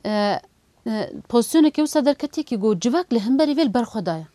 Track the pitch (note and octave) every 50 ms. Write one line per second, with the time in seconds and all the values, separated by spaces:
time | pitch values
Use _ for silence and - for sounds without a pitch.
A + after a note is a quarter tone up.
0 | - G#3+ G#3+ G#3 G#3 G3+ F#3 - _ _ _ _ _ _ _ _ _ A#3 A3 G#3+
1 | E3 - - D2 - _ - A#3+ A3+ - - D#4+ D4+ D4+ - - D4+ D4 - D4+
2 | B3+ C#4+ C#4+ - - C#4+ - D#4+ D4 - B3 G3+ G3 A3 G#3+ E3+ F#3 A#3+ B3 F4
3 | F4+ _ A#3+ A3+ G3 A#3 C4 C4+ D#4 D4 C#4+ D4 E4 A#3+ F#3+ B3 A#3 A3+ - A3
4 | F3 F3+ E3 D#3+ D#3+ -